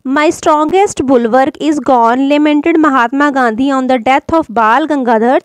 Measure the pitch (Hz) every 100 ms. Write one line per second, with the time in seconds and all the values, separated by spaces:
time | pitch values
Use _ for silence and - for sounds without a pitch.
0 | 254 277 302 - 339 302 311 359 403 -
1 | 262 262 233 254 269 - 285 294 247 254
2 | 233 247 277 294 302 294 311 320 311 269
3 | 233 277 294 269 247 220 269 269 254 254
4 | 220 269 - 330 302 220 220 240 311 294
5 | 240 226 233 294